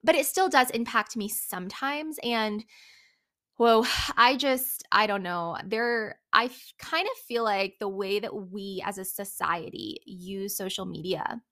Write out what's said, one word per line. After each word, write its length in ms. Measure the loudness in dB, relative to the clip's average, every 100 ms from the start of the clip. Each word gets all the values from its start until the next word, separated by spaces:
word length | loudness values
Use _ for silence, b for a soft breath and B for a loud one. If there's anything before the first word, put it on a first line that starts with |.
but 120 | 4 4
it 100 | 4
still 220 | 2 4
does 220 | 4 4
impact 480 | 0 0 0 0 -4
me 100 | -4
sometimes. 920 | -6 -6 -8 -8 -6 -4 -4 -6 -6
And 400 | -2 0 0 -2 -8 b b b b b b _ _ _
whoa, 280 | 6 6 6 0
<sighs> 180 | 0 6
I 180 | 6 6
just, 480 | 2 2 0 -6 2
I 160 | 4 4
don't 160 | 0
know. 340 | -2 -2 -2 -4 -4
There, 540 | 0 2 0 -2 -10 _
I 120 | 2 2
f-, 280 | -6 -20 -18
kind 300 | -4 -2 -2
of 100 | -6 -4
feel 160 | 0
like 320 | 2 2 0 -2
the 80 | -6
way 320 | -4 -2 0
that 320 | -2 -8 -8
we 320 | -10 -8 -6 -6
as 120 | -6
a 60 | -8
society 960 | -8 -8 -4 -2 -2 -4 -10 -10 -10 -14
use 500 | -14 -10 -6 -6 -4
social 300 | -6 -6 -8
media 560 | -8 -4 -4 -4 -6 _